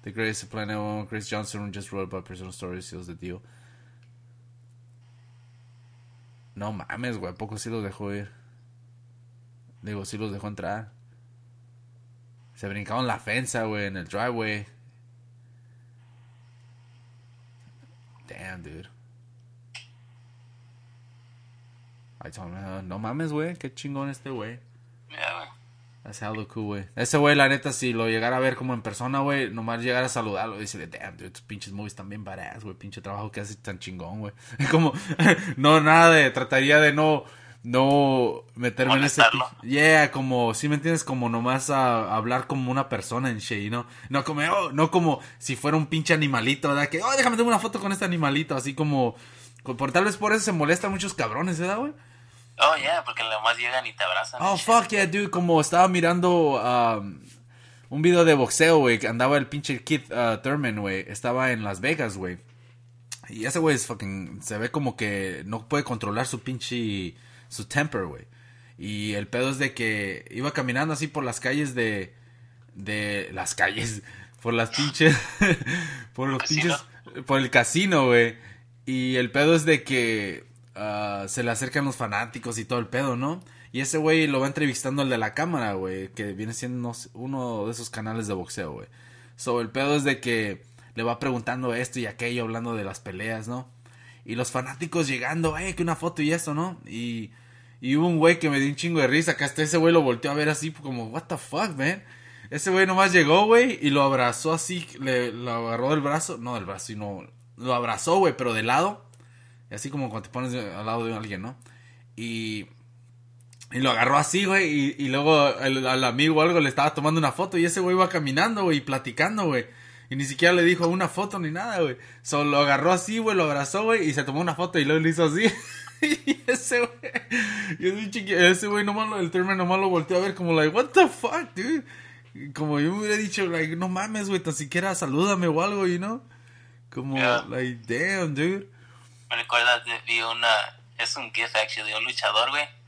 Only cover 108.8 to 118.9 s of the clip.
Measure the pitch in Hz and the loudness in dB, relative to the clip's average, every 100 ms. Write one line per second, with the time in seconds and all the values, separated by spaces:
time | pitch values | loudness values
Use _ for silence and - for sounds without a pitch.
108.8 | 190 208 - - - _ - - - 110 | 2 -2 -18 -20 -20 _ -20 -20 -16 -12
109.8 | 139 143 127 110 - 123 127 123 104 90 | -8 -6 -6 -8 -10 -8 -6 -6 -8 -8
110.8 | 107 117 113 110 107 95 110 131 - - | -4 -2 -2 -6 -8 -10 -10 -14 -20 -20
111.8 | - - - - 117 113 110 107 - - | -20 -20 -20 -12 -8 -6 -6 -8 -10 -20
112.8 | - - _ - - - - - - 123 | -20 -20 _ -20 -20 -20 -20 -20 -8 0
113.8 | 131 113 123 143 147 185 196 196 175 147 | 2 4 4 4 4 0 2 2 2 2
114.8 | 139 143 139 135 147 151 143 104 135 131 | 0 -2 -2 2 4 6 6 2 0 0
115.8 | 131 131 127 120 156 156 160 170 143 127 | 0 2 2 2 4 6 4 4 2 2
116.8 | 147 151 147 160 147 - 190 180 170 175 | 0 2 2 2 0 0 -2 2 2 2
117.8 | 180 185 185 180 143 135 214 214 185 147 | 2 4 2 2 0 2 2 2 2 0
118.8 | 117 | 0